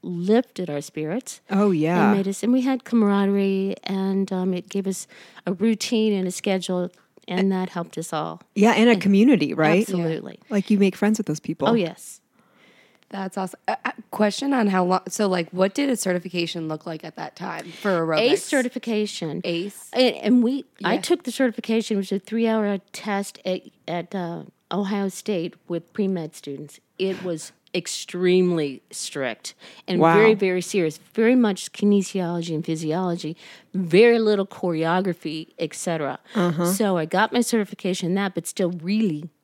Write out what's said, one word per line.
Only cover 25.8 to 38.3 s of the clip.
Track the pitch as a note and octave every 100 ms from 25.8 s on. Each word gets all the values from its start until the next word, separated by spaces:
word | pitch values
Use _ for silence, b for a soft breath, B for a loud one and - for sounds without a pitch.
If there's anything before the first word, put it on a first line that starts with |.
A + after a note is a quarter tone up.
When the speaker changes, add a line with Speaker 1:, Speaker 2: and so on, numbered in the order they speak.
| E3+
Speaker 1:
pre-med | - G3 F#3 D#3+ -
students. | - C#3 D3 - _ -
It | F#3+ F#3
was | F#3 D#3+ - _ _ F3+
extremely | E3+ - - F3+ F3+ F#3 F3+ E3+ C#3+ C3 _
strict | - - D3 C3 G#2+ - - B B -
and | F3+
Speaker 2:
Wow. | E3 F3
Speaker 1:
very, | A3
very | G#3+ F#3+ F3+
serious, | - G3+ D#3+ D3+ _
very | - A3+ B3+
much | A3+ F#3 -
kinesiology | - G3+ G3+ F#3 G3 E3+ F3 E3+ D#3
and | E3
physiology, | D#3+ D#3 E3 F#3 E3+ D3+ E3+ B B B F#3
very | F3 F3 A#3 A#3
little | A3 G3+ G3
choreography, | - F3+ D#3+ D#3+ F3+ G3 E3+ D#3+ D#3 D#3+ -
et | D#3 -
cetera. | - E3 C#3 C3 _
Speaker 2:
Uh-huh. | G#3+ F3 D#3+ F3
Speaker 1:
So | G3 G#3 F3+
I | D#3
got | F#3 A3
my | A#3+
certification | A#3 A3+ G3 - F#3 F3+ E3+
in | F#3+
that, | G3